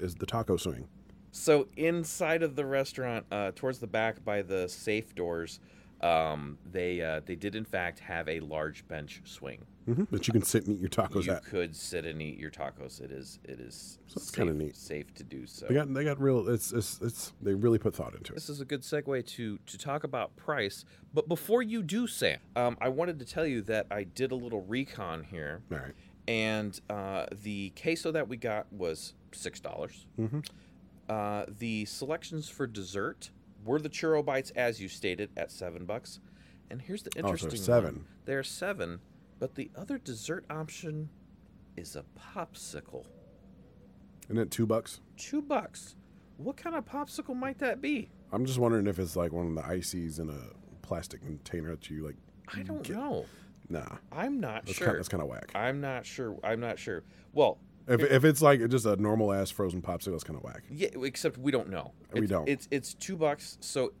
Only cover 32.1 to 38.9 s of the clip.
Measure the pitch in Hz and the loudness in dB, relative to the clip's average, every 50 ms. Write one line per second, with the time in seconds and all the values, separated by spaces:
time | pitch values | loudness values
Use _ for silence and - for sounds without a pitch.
32.1 | 156 170 - - 170 156 151 - - - 139 120 110 101 95 90 95 98 104 151 | -4 -4 -6 -6 -6 -6 -6 -6 -4 -4 -4 -4 -4 -6 -8 -6 -4 -2 -2 -2
33.1 | - - - - - - - - - - 104 110 135 156 151 151 - - - 160 | -4 -8 -14 -18 -18 -20 -20 -20 -20 -12 -2 0 0 0 0 -2 -6 -2 2 4
34.1 | 160 151 147 147 135 135 135 - - 123 123 120 113 110 95 92 - - - 98 | 4 4 4 2 0 0 0 -2 0 2 2 2 2 0 -6 -10 -8 -4 -2 -2
35.1 | 90 87 104 101 - - 85 - - - 92 87 85 87 90 87 107 127 - - | 0 0 -2 -4 -4 -6 -6 -6 -6 -8 -8 -8 -6 -8 -6 -6 -6 -6 -6 -10
36.1 | - - - - - - - - - - - - - 135 127 - 190 208 - - | -18 -18 -20 -20 -20 -20 -20 -20 -20 -20 -16 -12 -10 -10 -8 -8 -8 -8 -8 -10
37.1 | - - 165 101 - 80 - 80 - 110 95 - - 120 98 76 - 73 78 - | -8 -2 0 0 0 0 -2 -4 -4 -2 4 6 8 8 8 6 -2 -4 -10 -12
38.1 | - - - - 135 139 135 - - - 180 196 202 160 90 85 | -18 -14 -6 -4 -2 -2 -2 -4 -6 -6 -4 -4 -2 -2 -4 -6